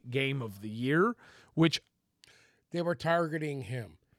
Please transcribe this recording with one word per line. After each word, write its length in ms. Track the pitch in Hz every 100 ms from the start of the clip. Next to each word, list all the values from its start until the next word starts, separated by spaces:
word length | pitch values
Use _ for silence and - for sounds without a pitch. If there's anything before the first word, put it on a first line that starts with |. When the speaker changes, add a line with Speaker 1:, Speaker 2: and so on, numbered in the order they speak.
| 127
Speaker 1:
game 320 | 131 135 139
of 200 | 113 98
the 80 | 107
year, 480 | 110 127 156 220 240 - - -
which 280 | - 165 - _ _ _ _ - _ _ _ _
Speaker 2:
They 100 | 170
were 140 | 170 170
targeting 680 | 160 170 165 156 151 139
him. 340 | 110 127 98 - _